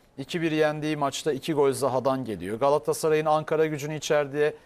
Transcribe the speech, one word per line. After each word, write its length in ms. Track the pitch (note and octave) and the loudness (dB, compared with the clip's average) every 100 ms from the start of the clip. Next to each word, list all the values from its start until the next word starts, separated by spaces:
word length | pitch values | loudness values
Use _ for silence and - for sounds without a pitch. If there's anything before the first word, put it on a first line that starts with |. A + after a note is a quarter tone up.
| _ - | _ -14
iki 240 | C#3 F3+ | -8 -2
bir 100 | D#3+ | 0
yendiği 460 | D#3 D3+ D3+ D3+ D3+ | 2 2 0 -4 -2
maçta 340 | C#3 - D#3+ | -2 -2 -4
iki 220 | C3 - | -2 -2
gol 180 | D3 C#3 | 2 2
Zaha'dan 540 | A#2+ C3 C3 C3 C3 A#2 | 2 0 0 0 0 -4
geliyor. 340 | G2 F2+ A2 | -6 -6 0
Galatasaray'ın 680 | C#3 D3+ D3+ D3+ D#3+ D3+ D#3 | 2 2 0 -2 2 2 2
Ankara 400 | D#3 D3+ D#3 D#3+ | 0 2 0 0
Gücü'nü 300 | D3+ D3 D#3 | -2 -6 -8
içeride 600 | - D3+ C#3+ C#3+ D3 D3+ | 0 0 0 0 0 0